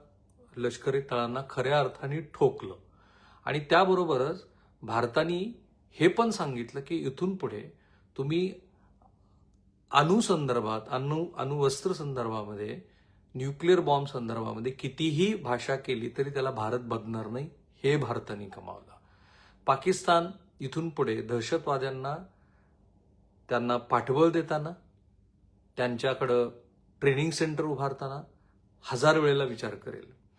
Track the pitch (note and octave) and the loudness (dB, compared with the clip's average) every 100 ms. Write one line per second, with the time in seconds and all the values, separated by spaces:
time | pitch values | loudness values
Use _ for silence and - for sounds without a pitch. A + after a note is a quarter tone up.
0 | - _ _ _ - - A#2+ A#2+ - C3+ | -16 _ _ _ -18 -4 -4 -2 -2 -2
1 | C#3 A#2+ A#2+ B2 C3+ - B2+ D3 C3+ - | 0 -2 -2 -4 -6 -4 2 2 2 -2
2 | C#3 D3+ D3+ - C3+ - F#2+ F2+ - _ | -6 -6 -6 2 2 2 -10 -12 -18 _
3 | _ _ - - - C#3+ D3 E3+ F#3+ F3+ | _ _ -20 -12 -4 -4 4 6 6 4
4 | E3+ C3 C#3 F3+ - _ _ _ A2 A2 | 4 2 0 -2 -12 _ _ _ -4 0
5 | A#2 C3+ D#3+ F3 G#3 - - _ _ - | 2 2 2 0 -4 -8 -20 _ _ 4
6 | D#3+ F3 A#3 - D#3 B2 A#2 C#3 C3+ E3+ | 4 6 2 2 -2 -4 -6 -8 -6 -4
7 | C#3 C3 F#3 F#3+ B2 G#2+ - - _ _ | -4 -2 -2 -2 -4 -6 -12 -18 _ _
8 | _ - C#3 E3 F#3 - - _ _ _ | _ -6 -2 0 0 -4 -18 _ _ _
9 | - _ _ _ _ _ _ _ - C#3 | -20 _ _ _ _ _ _ _ 0 2
10 | D3+ G#3 A#3 D#3+ C#3 A#2+ G#2+ A2 - C3 | 4 4 4 0 0 -2 -2 -4 -4 -6
11 | C#3 D#3 E3+ - C3 D3 C#3 C3 F#3+ F3 | -4 -4 -4 -6 -4 0 0 0 -2 -4
12 | D3 B2+ A#2 A2 G#2 G#2 G#2+ B2+ - _ | -6 -4 -4 -4 -6 -8 -8 -10 -14 _
13 | _ _ _ B2+ C3+ C#3+ E3+ F3+ D3+ C#3+ | _ _ _ -8 -6 -2 4 4 6 2
14 | C#3 B2+ A#2 A2+ A2+ G#2+ B2 C3 C#3 - | 0 -6 -6 -6 -6 -6 -6 -6 -10 -4
15 | D#3+ D3 G3 G#3+ C3 A#2+ - C3 - A#2 | -2 2 2 0 -2 -4 -2 -4 -2 -4
16 | A#2+ A#2 C#3 C#3 C3 A#2+ G#2+ B2 A#2+ A2+ | -4 -4 -4 -2 -4 -4 -4 -4 -4 -6
17 | G#2+ A2+ G#2+ A#2+ D#3 - _ _ C3+ D3 | -4 -8 -6 -8 -10 -14 _ _ 2 2
18 | B2 A2 - G#2 G2+ - F#2 F#2+ - - | 0 -4 -6 -12 -12 -14 -14 -16 -18 -20
19 | _ _ _ - - _ - C3+ F#3 F#3 | _ _ _ -20 -20 _ 0 2 4 2
20 | - E3+ F3 F#3+ _ - C3+ D#3 E3 D3+ | 6 4 4 -6 _ -10 -6 -4 -4 0
21 | B2 A2 A2 A#2+ A2 E3 D3+ C#3 C3 C3 | 0 0 -2 -2 0 -2 0 -2 -2 -6
22 | C3+ D#3 F#3+ _ _ _ _ _ _ _ | -6 -8 -10 _ _ _ _ _ _ _
23 | _ _ _ _ - A#2+ A#2+ A#2+ - A#2+ | _ _ _ _ -2 -2 0 -2 2 0
24 | A#2 C3+ E3 E3 D#3 D3+ D3+ F3+ - _ | 2 4 4 4 0 -2 -4 -12 -18 _
25 | _ _ _ _ _ _ _ - B2 A#2+ | _ _ _ _ _ _ _ -4 -2 0
26 | C#3 B2+ C3 B2 A#2+ - - _ _ - | -2 0 2 4 2 -2 -20 _ _ -2
27 | C#3+ C3+ D#3+ D#3 D#3+ D3+ D#3 C3+ C#3 C3+ | 2 2 0 0 -2 0 -2 -2 -2 -4
28 | C#3 C#3 - _ _ _ _ _ - B2+ | -8 -10 -14 _ _ _ _ _ -8 2
29 | D3 D#3 D3 C#3 C3 A2+ A2+ G2+ - A2 | 6 6 6 4 0 -4 -8 -8 -12 -14
30 | - - _ | -16 -20 _